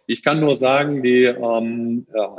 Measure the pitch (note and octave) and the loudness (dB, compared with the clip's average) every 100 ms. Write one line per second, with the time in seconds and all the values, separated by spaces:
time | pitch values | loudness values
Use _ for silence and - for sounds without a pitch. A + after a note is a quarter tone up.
0 | - A#2 D3 D#3 D3+ B2 B2+ C#3 D3 C#3+ | -8 -4 0 0 0 2 2 2 0 -2
1 | B2+ B2 B2+ A#2+ A#2 A2+ A2+ A#2 A#2 A#2+ | 2 4 4 2 -2 -2 -2 -4 -4 -4
2 | - A2 G2+ | -4 -4 -6